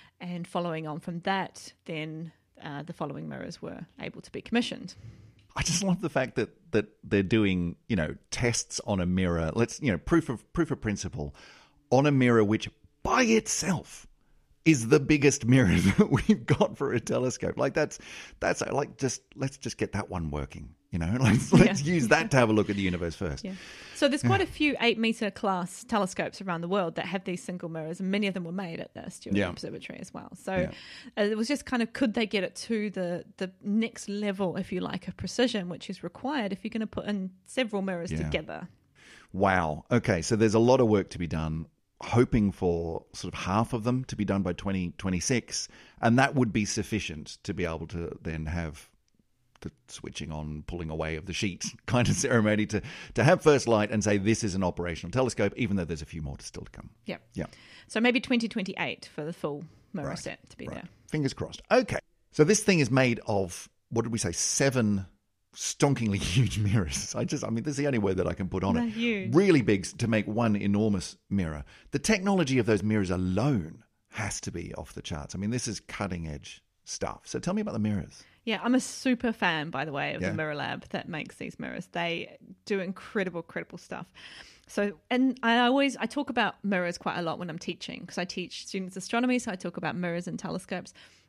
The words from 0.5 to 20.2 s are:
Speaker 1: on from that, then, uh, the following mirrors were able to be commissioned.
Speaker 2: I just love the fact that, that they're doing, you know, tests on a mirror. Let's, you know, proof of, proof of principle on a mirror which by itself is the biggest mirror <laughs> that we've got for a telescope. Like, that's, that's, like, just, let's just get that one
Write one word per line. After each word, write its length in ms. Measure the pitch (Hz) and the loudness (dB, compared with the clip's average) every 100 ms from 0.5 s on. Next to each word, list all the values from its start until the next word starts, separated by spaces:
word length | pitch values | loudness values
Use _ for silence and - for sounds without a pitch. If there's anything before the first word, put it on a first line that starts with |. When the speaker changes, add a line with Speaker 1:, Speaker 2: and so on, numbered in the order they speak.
| 180 175 160 156 | -4 -2 -4 -6
Speaker 1:
on 100 | 151 | -8
from 220 | 185 170 | -8 -6
that, 520 | 196 196 175 - - _ | -2 -2 -4 -10 -20 _
then, 480 | - 160 156 156 165 _ _ - | -10 -8 -6 -8 -12 _ _ -16
uh, 200 | 156 143 | -12 -10
the 100 | 160 | -10
following 360 | - 147 143 156 | -8 -8 -8 -10
mirrors 340 | 135 - - | -10 -12 -12
were 240 | - - 165 - | -12 -12 -14 -14
able 200 | - - | -14 -14
to 120 | - | -14
be 100 | - | -12
commissioned. 520 | - 233 233 - 180 - - - - _ _ - | -2 -2 -2 -6 -12 -16 -20 -20 -20 _ _ -4
Speaker 2:
I 60 | |
just 200 | - 156 | -2 0
love 180 | 196 180 | 0 0
the 80 | 175 | 0
fact 260 | 135 127 - | -2 -2 -2
that, 140 | 107 _ - | -4 _ 0
that 140 | 110 104 _ | 0 0 _
they're 200 | - 101 | 2 2
doing, 520 | 95 113 101 90 85 - - | 4 4 4 2 0 -4 -2
you 80 | 104 | 0
know, 180 | 76 - - | 0 -4 -10
tests 500 | - 120 113 - - - | -2 0 0 -4 -8 -2
on 140 | 98 | 0
a 60 | 90 | 2
mirror. 440 | 92 90 85 80 | 2 2 2 0
Let's, 260 | - 117 - | 0 0 0
you 100 | 143 | 0
know, 80 | 85 | 0
proof 300 | - 165 - | 2 2 2
of, 240 | 113 _ | -8 _
proof 180 | - 160 | -4 -2
of 100 | 135 | -2
principle 540 | 110 101 87 76 71 - - - _ _ - | -2 -4 -6 -6 -8 -10 -20 -20 _ _ 2
on 160 | 123 147 | 4 6
a 60 | |
mirror 320 | 135 123 117 | 6 6 6
which 240 | 104 110 - _ - _ | 6 2 -2 _ -20 _
by 200 | - 254 | 0 2
itself 840 | 240 220 - - 160 151 - - - _ _ _ _ _ | 6 4 2 -4 0 -2 -2 -18 -20 _ _ _ _ _
is 240 | 160 147 113 | 4 4 6
the 120 | 151 | 4
biggest 460 | 143 151 139 - 113 | 6 6 6 4 6
mirror 280 | 131 101 | 6 8
<laughs> 240 | 85 92 - | 6 6 6
that 120 | 214 | 6
we've 340 | 135 - 214 - | 4 4 2 4
got 300 | - 208 - | 2 2 0
for 160 | 131 | -2
a 80 | 113 | -2
telescope. 560 | - 123 127 - - - | 0 0 0 -2 -4 0
Like, 180 | 135 | 0
that's, 240 | 160 147 - - - - - | 2 -2 -4 -16 -16 -16 -4
that's, 220 | 92 - | -2 -2
like, 380 | - 131 147 - | -2 -2 -2 -2
just, 240 | 131 - _ | -4 -4 _
let's 220 | - 135 - | -6 -6 -6
just 220 | 117 - | -10 -4
get 140 | 104 | -4
that 180 | 101 98 | -4 -4
one 200 | 92 | -4